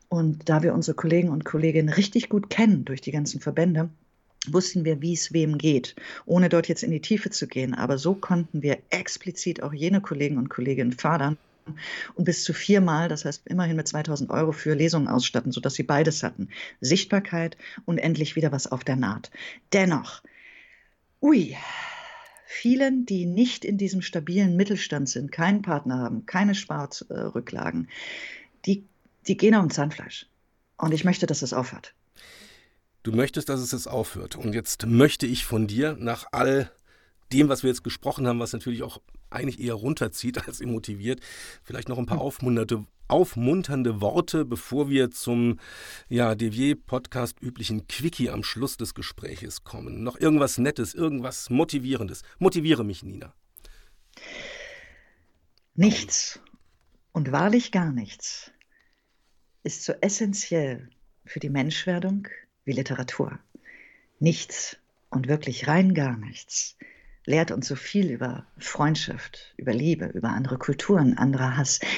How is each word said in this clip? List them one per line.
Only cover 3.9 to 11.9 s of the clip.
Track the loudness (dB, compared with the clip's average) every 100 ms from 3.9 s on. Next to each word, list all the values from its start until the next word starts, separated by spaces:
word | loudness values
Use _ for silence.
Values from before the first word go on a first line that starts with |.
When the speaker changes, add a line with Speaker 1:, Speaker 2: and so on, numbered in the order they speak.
| -4 _ _ _ -12 0
Speaker 1:
wussten | 0 2 0
wir, | 0 0
wie | 0
es | -2 0
wem | 2 2 2
geht, | 4 2 0 -12 -16 -10 2
ohne | 4 6
dort | 6 2
jetzt | 0
in | 0
die | -2
Tiefe | 0 0 0
zu | -4 -4
gehen. | -2 -2
Aber | 0 0 0
so | 0
konnten | 0 0 0 0 -2
wir | 0 0 -2
explizit | -4 -4 -10 -8 -6 -4 -4
auch | -6
jene | -2 2 2
Kollegen | 2 -2 0 0
und | -2
Kolleginnen | -2 -2 0 0
fördern | 0 2 2 2 -2 _ _ -16 -14 -12